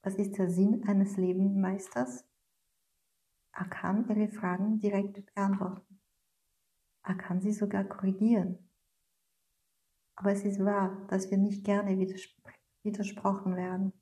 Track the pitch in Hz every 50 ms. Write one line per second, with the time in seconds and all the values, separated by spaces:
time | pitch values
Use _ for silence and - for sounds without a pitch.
0 | - 196 190 - 208 196 - - 190 175 175 180 196 208 226 - - 202 202 196
1 | 196 196 - - 185 180 185 190 196 196 196 196 190 185 190 202 - - - -
2 | 254 262 247 - - _ _ _ _ _ _ _ _ _ _ _ _ _ _ _
3 | _ _ _ _ _ _ _ _ _ _ - - 190 185 - - - 180 190 214
4 | 240 - 214 208 214 214 - - - 180 180 185 196 214 220 214 208 208 202 196
5 | 202 196 - 202 - _ _ 202 202 196 196 196 190 185 185 - - _ 190 _
6 | _ _ _ _ _ _ _ _ _ _ _ _ _ _ _ _ _ _ _ _
7 | _ - 185 190 - - 175 185 185 208 208 202 208 208 - 196 196 - - -
8 | 196 190 190 - 208 226 233 208 175 180 180 - - _ _ _ _ _ _ _
9 | _ _ _ _ _ _ _ _ _ _ _ _ _ _ _ _ _ _ _ _
10 | _ _ _ - 190 202 202 202 202 208 196 - 190 202 202 202 190 190 190 -
11 | - - 185 190 190 - 202 196 196 208 202 - - - 202 202 196 196 190 190
12 | 185 185 - - - - _ _ _ - - _ _ _ _ _ _ 208 202 202
13 | 202 202 196 - - 196 196 196 196 190 180 180 180 185 185 185 196 190 - _